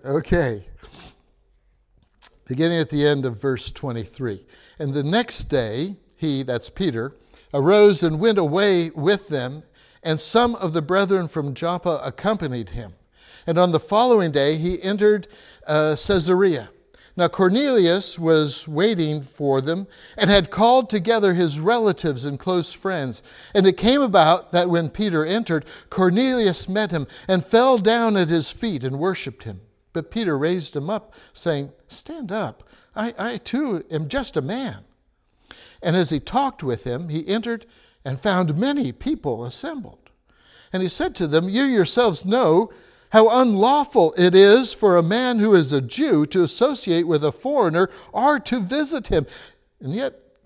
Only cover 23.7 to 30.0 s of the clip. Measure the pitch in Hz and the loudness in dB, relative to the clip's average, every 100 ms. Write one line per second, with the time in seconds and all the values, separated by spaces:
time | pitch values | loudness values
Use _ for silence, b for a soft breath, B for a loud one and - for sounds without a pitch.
23.7 | 185 214 285 254 185 156 175 - 175 175 | 4 2 2 4 4 6 4 0 0 2
24.7 | 170 160 - 214 160 156 220 220 160 B | 0 -2 -4 -2 0 0 -2 -2 -4 B
25.7 | B B - 185 190 262 254 202 - - | B B 0 2 4 2 2 0 0 -4
26.7 | 202 208 160 135 B B 185 - 233 262 | -4 -2 -4 -6 B B -2 2 4 4
27.7 | 240 202 233 226 202 160 170 143 - 233 | 4 2 2 2 2 2 0 -2 -6 -6
28.7 | 147 127 139 180 185 135 - 117 92 - | -4 -6 -4 -4 -4 -10 -14 -16 -16 -20
29.7 | _ _ 165 | _ _ -10